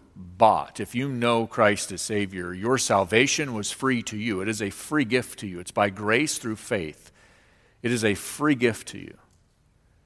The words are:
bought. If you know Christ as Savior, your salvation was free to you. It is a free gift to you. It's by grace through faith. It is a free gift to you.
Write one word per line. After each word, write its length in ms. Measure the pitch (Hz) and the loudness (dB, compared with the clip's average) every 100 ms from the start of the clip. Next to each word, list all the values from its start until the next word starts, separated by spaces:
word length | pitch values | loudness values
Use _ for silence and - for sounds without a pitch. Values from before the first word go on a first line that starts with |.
| - - | -10 -20
bought. 640 | 90 90 110 85 71 - | -14 4 6 6 0 -8
If 140 | 104 | -6
you 160 | 120 139 | -4 -4
know 380 | 123 120 117 117 | 0 2 2 0
Christ 440 | - 104 101 - | 4 4 4 -2
as 120 | 92 | -6
Savior, 500 | - 107 98 95 87 | -2 -2 -2 -4 -8
your 240 | 92 110 131 | -4 0 0
salvation 800 | - 104 95 110 135 - 143 110 | 4 4 6 4 4 2 -2 -4
was 160 | 101 | -6
free 320 | - 131 120 | -4 -2 -2
to 120 | 104 107 | -4 -6
you. 260 | 113 92 | -4 -4
It 60 | 101 | -2
is 140 | 107 | -2
a 80 | 101 | -4
free 360 | - - 151 117 | -6 -4 -2 2
gift 340 | 123 - - | 0 -2 -10
to 80 | 104 | -10
you. 120 | 87 | -10
It's 120 | 90 | -6
by 180 | - 104 | 2 2
grace 480 | 95 107 120 151 - | 2 2 2 2 -2
through 200 | 120 107 | -6 -8
faith. 540 | - 110 78 - - _ _ _ _ _ _ _ | -4 -4 -4 -10 -20 _ _ _ _ _ _ _
It 100 | 120 | -2
is 140 | 120 107 | 0 2
a 80 | |
free 400 | 98 - - 147 | 0 -4 -2 0
gift 340 | 131 120 110 - | 4 2 0 -10
to 100 | 98 | -14
you. 180 | - - _ _ _ _ _ _ _ _ | -14 -18 _ _ _ _ _ _ _ _